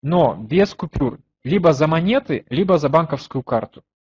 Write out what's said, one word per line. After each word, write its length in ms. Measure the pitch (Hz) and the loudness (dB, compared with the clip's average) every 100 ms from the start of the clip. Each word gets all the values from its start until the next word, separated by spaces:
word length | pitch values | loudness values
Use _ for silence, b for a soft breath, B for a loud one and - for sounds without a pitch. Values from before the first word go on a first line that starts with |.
но 340 | 135 175 143 87 | 0 2 2 0
без 380 | 107 165 196 | -2 0 0
купюр. 460 | - 170 - 131 - _ _ | -2 -8 -4 -4 -4 _ _
Либо 300 | 131 196 170 | -2 2 2
за 140 | 139 156 | 2 2
монеты, 580 | 160 180 254 277 135 - | 2 0 -2 -2 -6 -4
либо 280 | 127 190 175 | -4 2 2
за 100 | 143 | 2
банковскую 560 | 156 165 139 - 135 | 0 0 -6 -6 -8
карту. 400 | - 117 107 - _ _ _ | -4 -4 -4 -16 _ _ _